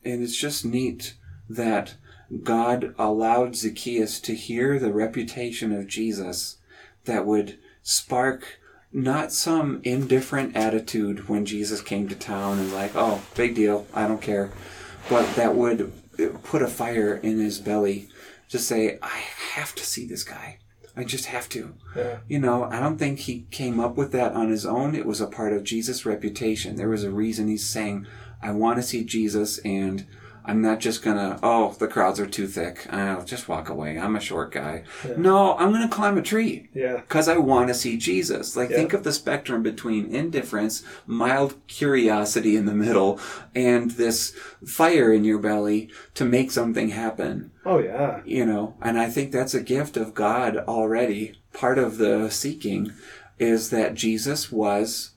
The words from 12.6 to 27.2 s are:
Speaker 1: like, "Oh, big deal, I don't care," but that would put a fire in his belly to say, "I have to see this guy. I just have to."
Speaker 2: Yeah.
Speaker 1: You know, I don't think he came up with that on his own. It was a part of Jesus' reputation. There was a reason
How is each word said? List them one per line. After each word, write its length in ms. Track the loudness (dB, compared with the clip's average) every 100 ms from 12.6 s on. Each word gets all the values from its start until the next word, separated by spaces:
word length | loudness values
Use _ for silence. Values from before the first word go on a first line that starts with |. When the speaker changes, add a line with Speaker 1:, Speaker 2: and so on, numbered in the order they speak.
| -2
Speaker 1:
like, 180 | -2 -4 0
"Oh, 260 | 0 0 -6 -2
big 200 | 0 4
deal, 300 | 2 2 -2
I 140 | -2 -2
don't 140 | -2
care," 300 | 0 0 -2 -6 -16 -18 -18 -16 2
but 260 | 2 4 2
that 200 | 2 4
would 360 | 2 2 -2 -8 -18 -2 -2 -2
put 180 | -4 0
a 60 | 0
fire 480 | -2 -2 0 0 0
in 240 | 0 0
his 200 | 0 -2
belly 480 | -2 0 2 0 -8 -20 -20 -20 _
to 100 | -4
say, 380 | 0 2 0 -2
"I 200 | -8 -8 -10 -10 -8 -6
have 180 | -8 -8
to 100 | -6
see 200 | -6 -8
this 180 | -8
guy. 360 | -10 -10 -14 -18 _ _ -18 -10
I 80 |
just 220 | -6 -6 -6
have 200 | -8 -8
to." 260 | -10 -10 -14 -14 -6
Speaker 2:
Yeah. 220 | -6 -6 -4
Speaker 1:
You 100 | 0
know, 240 | 2 2 0
I 140 | -2
don't 180 | -2 0
think 220 | -2 -2
he 260 | -6 -8 -10
came 280 | -6 -2 0
up 160 | 0 0
with 140 | 0
that 200 | 2 0
on 160 | 0 0
his 160 | 0 0
own. 300 | 0 0 -2
It 100 | -2
was 140 | -2
a 60 | -4
part 240 | -2 0
of 100 | 0 -2
Jesus' 400 | -4 -4 -4 -2
reputation. 720 | -2 -4 -2 -2 -2 -4 -4
There 140 | -2
was 140 | 0
a 80 | -2
reason 360 | 0